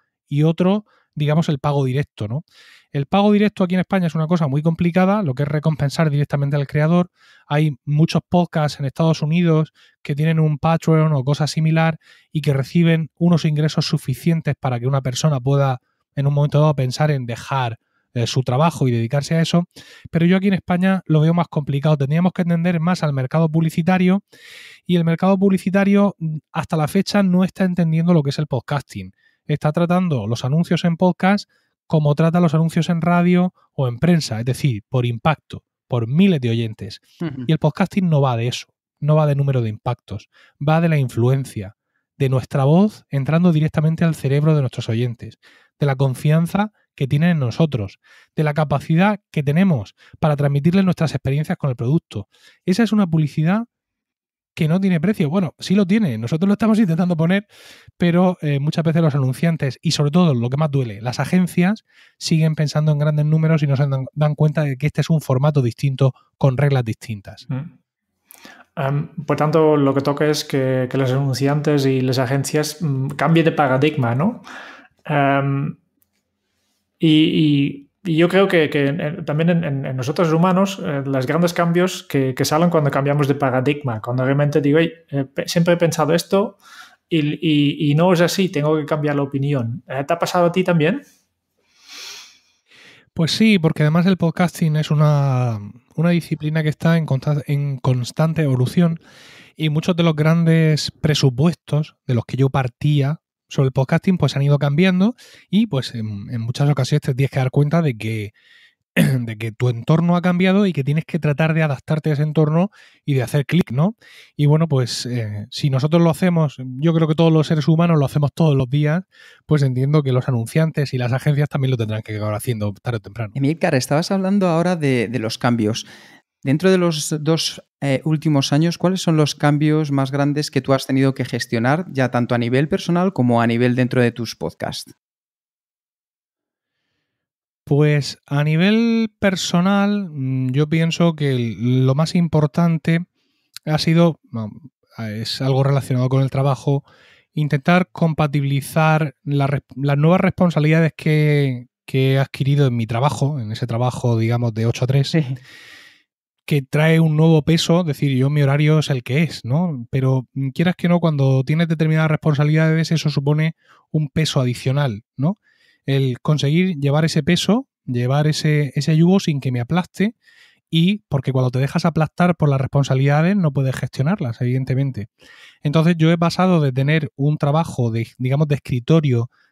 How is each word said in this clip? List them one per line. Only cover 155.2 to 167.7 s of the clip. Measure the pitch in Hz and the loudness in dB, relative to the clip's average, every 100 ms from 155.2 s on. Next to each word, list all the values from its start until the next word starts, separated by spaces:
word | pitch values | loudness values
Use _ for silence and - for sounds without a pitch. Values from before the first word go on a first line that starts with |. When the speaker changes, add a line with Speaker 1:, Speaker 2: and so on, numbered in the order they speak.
| 131 131 - - - - - _ _ _ _ _ - | -2 -6 -12 -20 -20 -20 -20 _ _ _ _ _ -2
Speaker 1:
que | 147 | -2
trae | 131 147 160 160 | 0 2 4 4
un | 160 151 | 4 4
nuevo | 160 156 | 4 4
peso, | 151 165 - 170 | 4 0 2 0
es | 165 | 0
decir, | 139 143 127 | -2 0 2
yo | 139 | 2
mi | 151 | 2
horario | 139 143 151 156 | 2 2 4 2
es | - | 2
el | 131 | -4
que | - 139 | -2 -2
es, | 165 - 113 | -2 -4 -4
¿no? | 147 180 131 117 | -2 -2 -4 -6
Pero, | 135 131 131 117 | -2 0 0 -4
mm, | 135 135 | -6 -6
quieras | - 175 - | -2 -2 0
que | 175 | 0
no, | 175 | 2
cuando | 165 147 135 135 | 2 2 2 2
tienes | 131 156 165 | 0 0 0
determinadas | 156 156 156 156 | 0 0 2 2
responsabilidades, | 151 156 143 147 156 160 160 156 | 0 0 2 2 2 2 2 0
eso | 160 147 | 0 0
supone | 143 139 151 160 - _ _ _ | -2 0 0 -2 -4 _ _ _
un | 156 147 | -4 -2
peso | 160 151 143 | -2 -2 0
adicional, | 123 120 131 139 139 104 - - | -2 -2 -2 0 -2 -4 -12 -4
¿no? | 147 208 _ _ _ _ - | -2 -4 _ _ _ _ -4
El | 139 135 120 | 0 0 -2
conseguir | - 147 139 165 185 143 | -2 0 2 0 0 -2
llevar | 139 147 160 | 0 0 0
ese | 160 | 0
peso, | 147 175 - 233 - | 0 0 2 0 -2